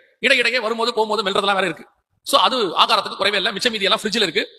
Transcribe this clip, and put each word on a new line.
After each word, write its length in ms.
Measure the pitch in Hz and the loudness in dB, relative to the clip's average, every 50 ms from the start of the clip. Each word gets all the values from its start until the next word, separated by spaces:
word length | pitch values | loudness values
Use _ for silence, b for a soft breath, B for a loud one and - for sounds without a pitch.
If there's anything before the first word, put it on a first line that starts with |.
| _ _ _ _ | _ _ _ _
இடையிடையே 380 | - 247 269 254 240 233 240 254 | 0 2 2 2 2 0 0 0
வரும்போது 360 | 214 214 233 226 226 240 233 | -2 -2 -2 -2 -2 0 0
போகும்போது 280 | 220 220 214 208 208 | 0 -2 0 -2 -2
மெல்றதெல்லாம் 320 | 208 190 196 226 196 196 202 | -2 0 0 0 0 2 0
வேற 100 | 190 190 | 0 0
இருக்கு. 240 | 180 160 - - - _ _ _ _ _ _ | -2 -4 -6 -12 -20 _ _ _ _ _ _
So, 180 | _ - - 254 | _ 0 2 2
அது 160 | 185 196 254 | 4 2 2
ஆகாரத்துக்கு 600 | 254 220 170 151 208 226 240 233 202 - 196 - - | 0 -2 0 2 2 2 2 2 0 0 -4 -4 -2
குறைவே 160 | 190 202 208 | -2 0 0
இல்ல. 180 | 196 180 226 | 0 -2 -2
மிச்ச 180 | 214 190 - 247 | -2 -2 -2 -2
மீதி 140 | 226 214 190 | 0 0 0
எல்லாம் 140 | 185 214 214 | 0 0 0
ஃப்ரிட்ஜ்ல 200 | - 214 185 233 | -2 -2 0 0
இருக்கு. 260 | 208 170 147 202 262 - - | 0 0 0 -2 -4 -4 -8